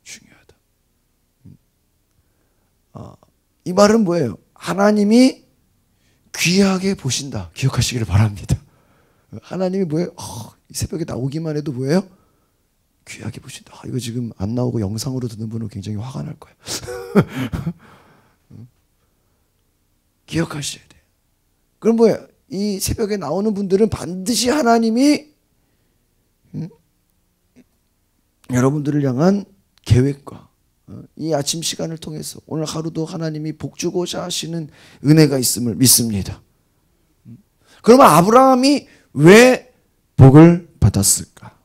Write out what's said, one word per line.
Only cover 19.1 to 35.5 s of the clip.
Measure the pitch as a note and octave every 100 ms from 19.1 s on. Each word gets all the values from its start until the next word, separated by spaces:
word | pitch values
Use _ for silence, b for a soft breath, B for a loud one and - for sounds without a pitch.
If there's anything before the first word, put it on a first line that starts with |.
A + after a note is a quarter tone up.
| _ _ _ _ _ _ _ _ _ _ _ _
기억하셔야 | D#3 E3 D3 C#3+ - _
돼요. | _ _ _ _ _ _ _ _ _
그럼 | G#3 A3+
뭐예요? | A3+ D#3 - _ _
이 | F#3+ G#3 F#3+
새벽에 | - - G#3 G#3
나오는 | D#3 E3+ G#3+
분들은 | G3 G3+ F#3+ A3
반드시 | - D3+ F#3 F#3 A3 A#3+
하나님이, | D4 A#3 A#3 A3+ A3+ C#4+ D4 - _ _ _ _ _ _ _ _ _ _ _ _ D3+
음? | D#3+ _ _ _ _ _ _ _ _ _ _ _ _ _ _ _ _ _ _
여러분들을 | B2 C3 D3+ C#3+ D3 C#3
향한 | B2+ F3 G3+ F#3+ _ _ _
계획과, | - B2 C3+ C#3 - - - _ _ _ _
어, | F#2+ - -
이 | D#3
아침 | D3 C#3+ E3
시간을 | D#3 - E3 D#3+
통해서 | E3 D3+ - - -
오늘 | D#3+ D3+
하루도 | - D#3+ D#3+ D#3
하나님이 | F3 D#3+ D3+ D#3
복 | D3+ C#3 -
주고자 | F3+ F3+ F3 -
하시는 | F3+ - D#3+ E3 D3+ b b b
은혜가 | C3+ D#3+ D3+ C3+
있음을 | A#2